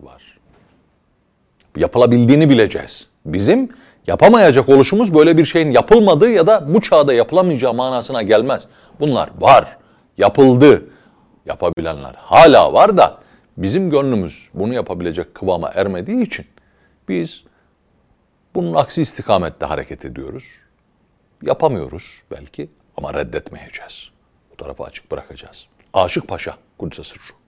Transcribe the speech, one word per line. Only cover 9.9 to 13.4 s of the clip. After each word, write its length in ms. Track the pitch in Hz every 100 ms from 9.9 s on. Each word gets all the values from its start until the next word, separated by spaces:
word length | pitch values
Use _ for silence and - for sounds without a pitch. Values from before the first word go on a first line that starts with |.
| _ _ -
yapıldı. 680 | 101 - 131 123 143 92 - _ _ _ _ _ 76
Yapabilenler 680 | 71 87 85 80 73 65 -
hala 560 | - 113 165 117 76
var 240 | 87 208 185
da 200 | 107 - _ _